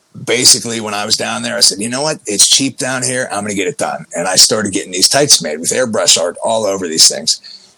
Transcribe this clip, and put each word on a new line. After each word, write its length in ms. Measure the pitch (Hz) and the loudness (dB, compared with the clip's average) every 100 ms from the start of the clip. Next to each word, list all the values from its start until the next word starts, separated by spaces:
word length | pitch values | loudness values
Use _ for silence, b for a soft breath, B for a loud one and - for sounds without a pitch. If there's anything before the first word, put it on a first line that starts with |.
| _ - | _ -10
basically, 560 | - 120 131 113 120 113 | -2 2 4 2 0 -4
when 140 | 107 | -4
I 120 | 104 110 | -4 -2
was 120 | - | -2
down 260 | 113 120 | -2 -4
there, 140 | 117 101 | -4 0
I 20 | |
said, 200 | - 95 | 0 0
"You 100 | 113 | -4
know 140 | 127 | -2
what? 180 | 156 151 - | -2 -4 -2
It's 220 | 101 - | 2 2
cheap 300 | - 135 - | 2 0 -2
down 260 | 131 131 | -4 -2
here. 240 | 127 127 127 | -2 -2 -2
I'm 140 | 101 | -4
gonna 100 | 104 | -4
get 140 | 98 90 | -2 -2
it 100 | - | -2
done." 280 | 78 69 - - | -4 -4 -8 -4
And 140 | 92 | 0
I 80 | 92 | 2
started 340 | - 110 104 | 4 2 0
getting 220 | 92 92 | -2 -4
these 160 | 90 95 | 0 2
tights 340 | 139 147 - | 4 4 2
made 160 | 160 151 | 0 -4
with 120 | - | -2
airbrush 460 | 123 123 104 85 - | 0 0 2 2 2
art 200 | 87 - | 0 -2
all 220 | 101 113 | 0 0
over 240 | 104 98 87 | 0 -2 -2
these 220 | 80 - | 2 2
things. 500 | 69 78 - B B B | 2 -2 -4 B B B